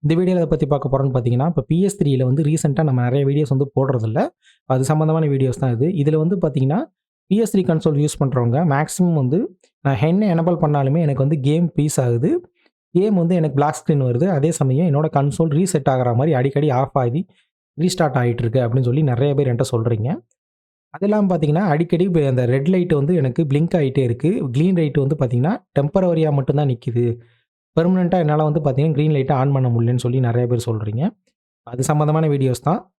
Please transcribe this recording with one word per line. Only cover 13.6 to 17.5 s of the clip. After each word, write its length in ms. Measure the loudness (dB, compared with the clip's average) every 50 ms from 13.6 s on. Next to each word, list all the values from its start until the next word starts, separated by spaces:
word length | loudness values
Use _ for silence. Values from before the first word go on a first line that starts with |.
| 0 0 -2 -4
ஸ்க்ரீன் 260 | -2 0 0 2 2
வருது. 240 | 0 0 0 0 0
அதே 220 | 0 0 0 0
சமயம் 360 | 0 0 0 0 2 2 2 2
என்னோட 220 | 2 2 0 0
கன்சோல் 420 | 0 0 0 0 0 0 -2 0 2
ரீசெட் 360 | 0 0 0 0 0 0 0
ஆகுற 200 | 0 2 0 0 0
மாதிரி 200 | 2 2 2 2
அடிக்கடி 360 | 2 0 0 0 0 0 0 0
ஆஃப் 260 | 0 -2 -2 _ -2
ஆகி 240 | -2 0 -2 -4 -6 _ _ _ _ _